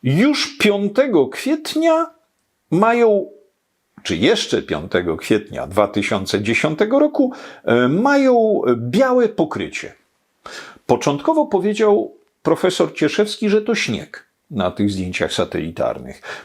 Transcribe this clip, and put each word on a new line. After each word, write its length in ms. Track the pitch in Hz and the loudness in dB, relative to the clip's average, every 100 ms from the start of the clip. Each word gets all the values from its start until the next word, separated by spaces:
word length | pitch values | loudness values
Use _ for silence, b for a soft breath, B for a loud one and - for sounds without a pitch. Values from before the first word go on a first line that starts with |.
już 540 | 127 147 269 285 - - | 2 2 2 2 -4 0
piątego 680 | 214 202 202 208 277 185 131 | 2 2 0 0 2 4 2
kwietnia 840 | - 262 311 311 311 330 320 330 _ _ _ _ _ _ | 0 -2 -2 -2 0 2 2 0 _ _ _ _ _ _
mają, 560 | 165 220 240 233 202 185 - _ _ _ _ _ - | 2 2 4 4 4 0 -12 _ _ _ _ _ -18
czy 140 | - 85 | -6 0
jeszcze 460 | 123 - - 104 | 2 2 0 -2
piątego 540 | 73 76 78 90 87 80 | -2 -6 -2 -2 -2 -6
kwietnia 500 | - 107 - - - | 0 0 0 -10 -4
dwa 220 | 95 101 | 0 0
tysiące 540 | 104 98 104 98 101 | 0 -2 -4 -2 -4
dziesiątego 560 | 104 117 156 156 214 269 | -2 0 -2 -2 0 2
roku, 340 | 294 294 269 B B B | 2 2 -2 B B B
e, 240 | - 117 123 | 0 2 2
mają 720 | 160 262 285 269 240 220 202 - 120 | 2 2 2 4 4 2 0 0 -2
białe 520 | 117 165 262 254 226 | 0 0 2 2 0
pokrycie. 640 | - 160 - 80 - - - _ _ _ _ - B B B _ | 0 -2 -2 -8 -10 -14 -18 _ _ _ _ -20 B B B _
Początkowo 600 | 123 - 143 175 - - | 2 2 -2 0 0 2
powiedział 680 | 190 196 214 214 208 214 - _ _ | 0 0 0 2 2 0 -10 _ _
profesor 520 | - 160 185 180 165 | -2 0 0 0 -2
Cieszewski, 560 | - 202 - 208 - 214 | 0 -2 0 -2 0 0
że 120 | 208 | 0
to 120 | 214 | 2
śnieg 500 | 226 - 101 - - _ _ _ | -2 -2 -4 -8 -20 _ _ _
na 200 | 127 90 | -4 -4
tych 200 | - 104 | 0 -2
zdjęciach 420 | 95 90 90 80 | 0 -6 -4 -4
satelitarnych. 880 | - 85 85 80 85 64 67 62 - B B | -2 -2 -2 -6 -4 -4 -4 -12 -16 B B